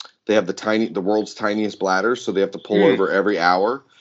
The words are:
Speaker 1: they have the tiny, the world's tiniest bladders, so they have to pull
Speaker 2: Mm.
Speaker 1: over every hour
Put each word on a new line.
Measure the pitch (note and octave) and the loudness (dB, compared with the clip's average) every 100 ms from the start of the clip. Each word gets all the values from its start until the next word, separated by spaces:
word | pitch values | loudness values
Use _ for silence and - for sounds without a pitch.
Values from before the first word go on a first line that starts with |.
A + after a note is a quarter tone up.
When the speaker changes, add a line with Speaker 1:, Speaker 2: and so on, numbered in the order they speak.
| - _ - | -20 _ 0
Speaker 1:
they | |
have | G#2+ F#2 | 0 0
the | |
tiny, | F#2+ G#2+ A2 A2+ | -4 -2 0 0
the | G2 | -2
world's | F#2+ A2 G#2 | -2 0 -2
tiniest | - A2 G#2 G#2+ G2 | -4 -4 -2 -4 -4
bladders, | G2 F#2+ G#2+ B2 | -2 0 0 -2
so | - | -2
they | F#2+ | 0
have | G2 | 0
to | - | -2
pull | - G#2 | -2 2
Speaker 2:
Mm. | G2 | 4
Speaker 1:
over | F#2+ F2+ | 4 2
every | F#2+ G2 F#2 | 2 0 2
hour | F2 F2+ G#2 C3+ - _ | 2 2 0 -2 -10 _